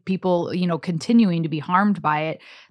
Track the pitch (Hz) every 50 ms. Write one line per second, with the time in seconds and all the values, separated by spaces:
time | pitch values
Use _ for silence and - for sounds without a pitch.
0 | - - 190 175 - 185 180 170 165 - - - 180 175 165 160 - - 170 156
1 | - - 233 233 226 185 170 165 160 160 156 151 143 - 180 185 208 208 196 170
2 | 151 151 151 151 156 160 147 - - - - - - _